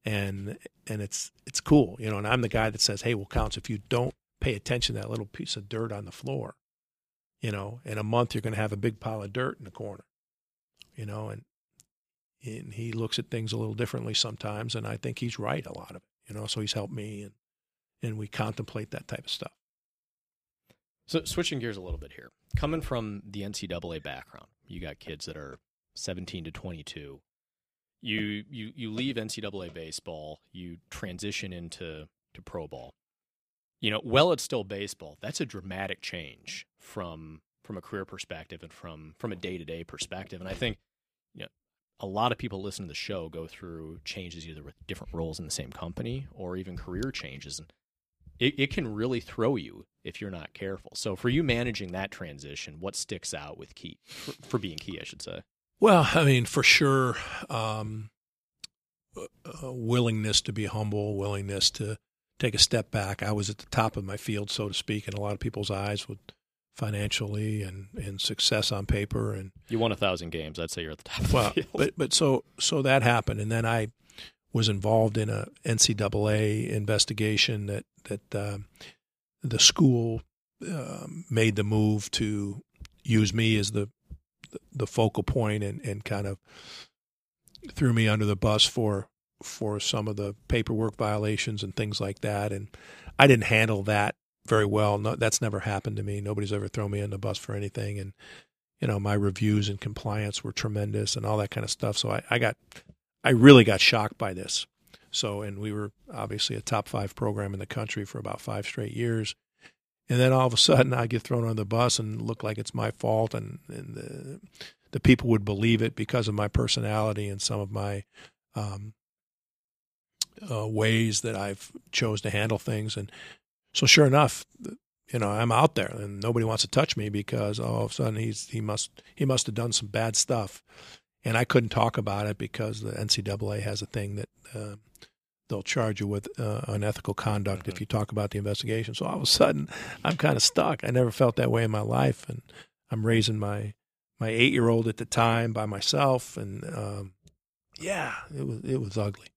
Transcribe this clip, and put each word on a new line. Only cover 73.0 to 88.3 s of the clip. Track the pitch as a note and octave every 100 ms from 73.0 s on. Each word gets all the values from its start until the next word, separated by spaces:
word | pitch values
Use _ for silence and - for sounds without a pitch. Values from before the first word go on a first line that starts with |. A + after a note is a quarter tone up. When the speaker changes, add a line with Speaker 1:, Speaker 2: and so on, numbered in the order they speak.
Speaker 1:
happened. | A#2 A#2+ - G#2+
And | G#2+
then | A2+ A2+
I | A#2 A2 _ _ - - _ _
was | - A2
involved | G2 G#2 A2 A2 G#2+
in | G#2+
a | G#2+ - _
N | - A2+
C | -
double | G#2 G2+ G#2 G#2+
A | G#2+ G#2+ G#2+ A#2+
investigation | A2 G#2 G#2 - G#2+ G#2+ G#2+ - G#2+ G2+
that, | G2+ - _
that, | - G#2 _
um, | G#2 G2+ G2+ - _ - _ _ _ _ _
the | C#3 A2
school, | - - D3 A#2+ A#2 A2+ - _ _ _
um, | - E3 B2+ - - - -
made | A2+ A2 G#2
the |
move | G2+ G#2+ G#2+ G#2+ -
to | - A2 G#2 G2+ G2+ - _ - _
use | - A2+ G#2
me | G#2+ A2+ G#2+
as | G2+
the, | A2 G2+ _ _ - _ _ - - _
the | C#3 G#2+
focal | - G#2+ -
point | G2+ C3 A2 G#2+
and, | G2+ G2+
and | - G2+
kind | - G2+ G2+
of | G2 _ - - - - _ _ _ _ _ _ - -
threw | - C3+
me | A2+ A2
under | G#2+
the | G#2